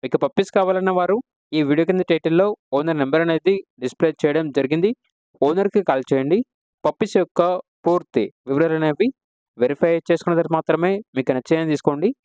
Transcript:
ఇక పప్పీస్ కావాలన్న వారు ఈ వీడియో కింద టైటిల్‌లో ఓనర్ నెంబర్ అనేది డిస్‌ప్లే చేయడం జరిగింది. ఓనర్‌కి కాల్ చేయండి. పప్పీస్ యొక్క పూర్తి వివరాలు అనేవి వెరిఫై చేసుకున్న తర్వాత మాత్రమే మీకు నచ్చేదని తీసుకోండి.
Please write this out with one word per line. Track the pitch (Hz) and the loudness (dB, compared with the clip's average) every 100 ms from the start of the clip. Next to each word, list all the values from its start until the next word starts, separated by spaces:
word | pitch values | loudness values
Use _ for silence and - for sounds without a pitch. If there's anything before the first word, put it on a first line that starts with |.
ఇక | 131 156 | -2 -2
పప్పీస్ | 139 - 196 | -2 -2 -2
కావాలన్న | 208 190 185 190 | 0 0 0 0
వారు | 180 180 208 - _ _ | -2 0 -2 -4 _ _
ఈ | 156 | -2
వీడియో | 147 147 165 | 0 0 2
కింద | 185 | 0
టైటిల్‌లో | 180 160 165 165 202 208 _ | 0 -2 2 2 0 -2 _
ఓనర్ | 135 160 156 | -4 -2 -2
నెంబర్ | 135 156 | 0 0
అనేది | 170 160 175 196 - _ | 0 0 0 -2 -4 _
డిస్‌ప్లే | 123 - 165 | -10 -2 -2
చేయడం | 151 151 147 160 | 0 0 0 -2
జరిగింది. | 131 135 156 190 247 _ _ _ _ | -2 -2 0 0 -2 _ _ _ _
ఓనర్‌కి | 139 175 202 208 | 0 2 0 0
కాల్ | 180 135 131 | 0 -2 0
చేయండి. | 135 135 190 254 _ _ _ | -2 2 0 -2 _ _ _
పప్పీస్ | 151 - 220 202 | -4 -2 -2 0
యొక్క | 170 - 175 185 - _ | 0 0 0 0 -8 _
పూర్తి | - 175 160 127 104 _ - | 0 0 0 -2 -2 _ -4
వివరాలు | 135 165 160 | 0 0 0
అనేవి | 156 147 233 - _ _ _ - | -2 0 -2 -2 _ _ _ -2
వెరిఫై | 117 143 170 165 | -2 0 0 0
చేసుకున్న | - 170 - 170 | 0 -2 0 -2
తర్వాత | 160 | 0
మాత్రమే | 160 - 156 175 196 - | -4 0 0 0 -2 -6
మీకు | 131 135 | -6 -2
నచ్చేదని | 131 - 160 160 | -2 0 -2 0
తీసుకోండి. | 147 - 143 185 277 | -2 -2 -2 -4 -4